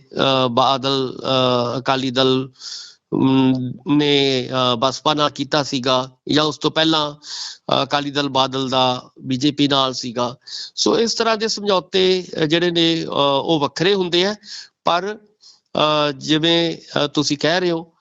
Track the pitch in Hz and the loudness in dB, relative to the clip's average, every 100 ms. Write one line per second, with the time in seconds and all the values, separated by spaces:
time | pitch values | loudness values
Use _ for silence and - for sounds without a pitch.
0 | - - 135 131 131 120 127 135 131 135 | -8 -2 0 2 2 2 2 2 0 -2
1 | 131 - 123 131 127 123 120 127 123 135 | -2 -4 -2 0 2 2 0 -2 -2 -2
2 | 131 123 131 131 131 - - - - - | 0 2 2 2 -2 -10 -16 -16 -16 -20
3 | _ - 135 131 131 131 127 - - 147 | _ 0 2 4 4 2 -2 -6 0 2
4 | 147 143 139 131 123 131 127 120 131 123 | 4 4 2 0 -2 0 0 2 0 0
5 | 160 151 147 131 135 123 131 139 123 127 | 0 2 0 -2 -2 -2 -2 -2 0 0
6 | 131 - - 139 151 147 151 147 160 160 | -2 -8 -2 0 0 -2 -2 0 0 0
7 | 147 147 - - - - - 131 139 147 | -2 -6 -14 -14 -14 -14 -4 -2 0 -2
8 | 143 139 143 131 131 131 131 131 127 127 | -2 -4 -2 0 0 -2 -2 2 2 0
9 | - - 131 131 147 143 143 139 135 127 | -8 -14 -6 -2 0 0 2 2 0 -2
10 | 127 117 123 127 - - - - - 214 | -6 -4 -4 -6 -14 -14 -12 -4 0 2
11 | 226 - 226 220 220 208 202 190 180 190 | 0 0 -2 0 -2 -4 0 0 0 0
12 | 185 185 175 - 156 170 175 170 165 165 | 2 2 -2 -4 0 2 2 2 2 0
13 | 160 - 139 139 - 165 139 - 170 202 | -2 0 2 2 2 0 0 0 0 0
14 | 180 170 190 208 - - - _ - 175 | 0 0 0 -2 -10 -18 -20 _ -2 0
15 | 190 214 _ _ - _ _ - 151 151 | -2 -8 _ _ -20 _ _ -2 0 2
16 | 147 135 139 156 165 170 165 156 - - | 0 -2 -2 0 2 2 0 -4 -6 -4
17 | 147 151 143 147 151 175 180 165 165 _ | -2 -2 -2 0 0 0 0 -2 -6 _